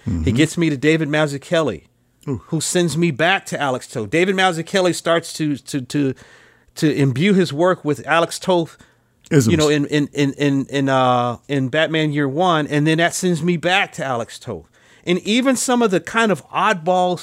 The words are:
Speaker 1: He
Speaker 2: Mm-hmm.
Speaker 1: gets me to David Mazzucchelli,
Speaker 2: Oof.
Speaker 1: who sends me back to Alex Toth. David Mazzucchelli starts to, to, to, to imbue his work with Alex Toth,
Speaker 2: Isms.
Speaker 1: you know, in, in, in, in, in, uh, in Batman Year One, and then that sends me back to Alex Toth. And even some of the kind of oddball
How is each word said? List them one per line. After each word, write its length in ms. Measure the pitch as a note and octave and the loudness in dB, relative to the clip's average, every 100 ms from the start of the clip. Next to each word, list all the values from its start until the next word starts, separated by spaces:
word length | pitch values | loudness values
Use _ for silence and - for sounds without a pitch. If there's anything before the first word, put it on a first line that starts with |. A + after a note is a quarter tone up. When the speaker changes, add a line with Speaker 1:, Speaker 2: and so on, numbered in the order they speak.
| - | -4
Speaker 1:
He 40 | |
Speaker 2:
Mm-hmm. 240 | F2 D#2+ A2+ | -2 0 2
Speaker 1:
gets 220 | D#3 - | 0 2
me 140 | E3 | -2
to 60 | C#3+ | 0
David 300 | D3 D#3+ D#3 | 2 2 0
Mazzucchelli, 760 | D3+ D#3 C#3+ - E3+ D3+ E2+ - _ _ _ - | 0 -2 -4 -4 -2 -2 -4 -12 _ _ _ -8
Speaker 2:
Oof. 140 | A#2+ - | -8 -4
Speaker 1:
who 160 | D#3+ | -6
sends 360 | - F3+ F3 C#3+ | -2 0 0 0
me 140 | F3 | -2
back 340 | B2 D#3+ F#3+ - | 0 0 0 -4
to 160 | D3+ | -6
Alex 240 | C#3 B2+ - | -4 -4 -6
Toth. 240 | C3 G#2 | -10 -4
David 260 | D#3 F#3 F#3+ | 0 0 2
Mazzucchelli 600 | F#3 E3 D#3+ G3 F3+ E3 | 0 0 -2 0 0 0
starts 380 | - E3+ D#3+ | 0 0 -2
to, 220 | - D#3 C3+ | -4 -4 -4
to, 240 | - D3 | -6 -8
to, 340 | B2 D3 C#3 B2+ - - - _ _ - | -4 -2 -2 -2 -12 -20 -20 _ _ -2
to 200 | D#3 B2+ | 0 2
imbue 380 | C#3 B2 F#3+ | 2 2 2
his 180 | G3 E3 | 4 2
work 320 | C#3 F3+ F3 | 2 2 2
with 240 | D3 C#3+ B2 | -2 -4 0
Alex 320 | D#3+ E3 - | 0 0 -4
Toth, 380 | - F3+ D#3+ - - _ _ _ - | 0 0 0 -8 -20 _ _ _ 0
Speaker 2:
Isms. 220 | D#3+ A2+ | 2 4
Speaker 1:
you 60 | E3 | 4
know, 100 | D3+ | 4
in, 180 | D3+ C#3+ | 2 0
in, 200 | D3+ C#3+ | 0 -2
in, 180 | - C#3 C3 | 0 -2 0
in, 300 | D3 C#3 C3+ | 0 0 -2
in, 200 | C#3 C3+ | -2 0
uh, 500 | C3 B2+ B2 A#2+ A#2 _ | 2 2 2 0 -4 _
in 180 | C#3+ C3 | -4 -2
Batman 460 | D#3 D#3 D#3+ D#3 | 0 0 0 0
Year 160 | D3 C#3+ | 0 -2
One, 360 | C3+ F#3 D#3+ C#3+ | 0 2 2 0
and 200 | D3 D3+ | 0 2
then 120 | D#3+ | 2
that 140 | E3+ | 0
sends 300 | - F#3 E3+ | 0 -2 0
me 140 | E3+ F3 | 0 0
back 340 | D#3+ F#3+ F#3 | 0 0 -2
to 120 | - C3+ | -6 -6
Alex 340 | A#2+ A2 - | -4 -6 -12
Toth. 260 | - F#2 D#2+ _ _ - - | -12 -12 -12 _ _ -14 -2
And 140 | F3+ | -2
even 380 | - A3+ C4 B3+ | 0 0 2 0
some 240 | - B3 | 0 2
of 100 | A3+ | 2
the 80 | F#3 | 0
kind 320 | - A3+ A3+ | -2 0 2
of 160 | E3 - | 0 -2
oddball 680 | D3 G3 G3+ D#3 F3+ F3+ F3+ | -2 -2 -2 0 0 0 -2